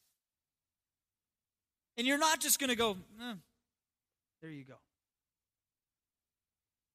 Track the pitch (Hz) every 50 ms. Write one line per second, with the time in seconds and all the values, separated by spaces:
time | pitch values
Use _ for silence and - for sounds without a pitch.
0 | _ _ _ _ _ _ _ _ _ _ _ _ _ _ _ _ _ _ _ _
1 | _ _ _ _ _ _ _ _ _ _ _ _ _ _ _ _ _ _ - 233
2 | 233 262 285 285 320 311 320 320 - 285 247 - 285 254 240 208 233 220 196 185
3 | 170 - 202 214 240 247 220 170 - _ _ _ _ _ _ _ _ _ _ _
4 | _ _ _ _ _ _ _ _ 160 160 156 143 135 131 127 120 _ _ _ _
5 | _ _ _ _ _ _ _ _ _ _ _ _ _ _ _ _ _ _ _ _
6 | _ _ _ _ _ _ _ _ _ _ _ _ _ _ _ _ _ _